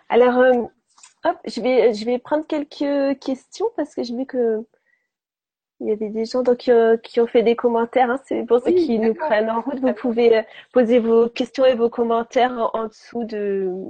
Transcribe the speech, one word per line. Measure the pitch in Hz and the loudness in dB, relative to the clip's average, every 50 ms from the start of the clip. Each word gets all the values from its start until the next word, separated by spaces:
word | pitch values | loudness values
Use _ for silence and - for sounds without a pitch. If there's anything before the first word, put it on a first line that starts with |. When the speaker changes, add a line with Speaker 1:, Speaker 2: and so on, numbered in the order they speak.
| _ - | _ 0
Speaker 1:
Alors, | 214 233 247 247 247 254 | 2 4 4 4 4 4
euh, | 254 254 254 240 220 - - _ _ _ _ _ - - _ _ - | 4 4 2 2 -2 -6 -12 _ _ _ _ _ -20 -20 _ _ -4
hop, | 320 349 - - | -4 -4 -4 -10
je | - - 240 | -12 -8 -4
vais, | 196 254 262 247 196 240 220 | -2 0 2 2 2 2 0
je | 208 214 | -2 -2
vais | 240 247 247 | -4 -4 -4
prendre | - - 302 302 311 | -4 -4 -4 -4 -2
quelques | - 320 302 294 - - - 294 285 285 277 277 277 277 269 | -4 -6 -6 -6 -8 -8 -6 -4 -2 0 0 0 -2 -4 -4
questions | - 277 262 254 _ _ - - 392 466 - | -6 -6 -8 -8 _ _ -8 -6 -6 -6 -4
parce | - 294 - _ | -6 -8 -6 _
que | - | -8
j'ai | 254 233 233 | -8 -6 -8
vu | 240 269 | -8 -8
que | - - 254 240 226 220 214 233 - _ _ _ _ _ _ _ _ _ _ _ _ _ _ _ _ _ _ _ _ _ - | -6 -4 -2 -2 -2 -2 -4 -6 -12 _ _ _ _ _ _ _ _ _ _ _ _ _ _ _ _ _ _ _ _ _ -8
il | 226 220 | -6 -4
y | |
avait | 214 214 220 202 | -4 -4 -6 -6
des | 220 220 226 | -6 -6 -6
gens | 226 - 254 | -4 -4 0
donc, | 247 247 247 247 - 254 | 0 0 0 2 2 2
euh, | 233 233 226 226 226 233 | 4 4 6 4 2 2
qui | - - - 240 | -2 -2 -2 0
ont | 233 | 0
fait | 233 - 240 | 2 2 2
des | 208 226 233 | 4 2 2
commentaires, | 233 - 240 233 226 233 233 - 254 254 233 | 2 0 0 0 0 -2 0 0 0 0 0
hein. | 247 269 - | 0 -4 -6
C'est | - - 226 226 | -6 -6 -6 0
pour | 233 233 247 | 0 0 2
ceux | 247 311 | 2 2
Speaker 2:
Oui, | 349 359 330 | 2 2 2
Speaker 1:
qui | 269 233 214 | 0 0 0
nous | 220 226 | 0 0
Speaker 2:
d'accord. | 220 220 311 302 | -2 -2 -2 -2
Speaker 1:
prennent | 220 214 220 226 | 0 0 0 -2
en | 226 226 | -4 -4
route, | 226 269 285 262 | -4 -6 -6 -2
vous | 262 | -2
Speaker 2:
D'accord. | 254 240 - | -2 -2 -2
Speaker 1:
pouvez, | - 254 220 233 240 226 226 220 | -4 -4 0 2 4 4 4 4
euh, | 220 - - - - _ | 0 -4 -12 -20 -20 _
poser | - 247 247 214 247 247 | 2 2 4 4 4 2
vos | 220 226 226 226 233 233 | 4 4 4 4 4 2
questions | 233 - 254 240 - - 262 | 0 -4 -6 -4 -2 2 2
et | 254 254 | 2 4
vos | 226 233 233 | 2 0 -2
commentaires | - - 233 226 226 233 233 - - 254 233 254 | 0 -2 -2 0 0 -2 -2 -2 0 0 0 0
en, | 247 233 226 - - 220 | 0 -2 -4 -4 -4 -6
en | 226 | -8
dessous | 220 - _ - - - 240 240 | -8 -12 _ -20 -12 -10 -8 -8
de, | 220 233 208 208 202 196 196 190 185 180 190 190 | -8 -6 -6 -4 -4 -4 -2 -4 -4 -6 -8 -10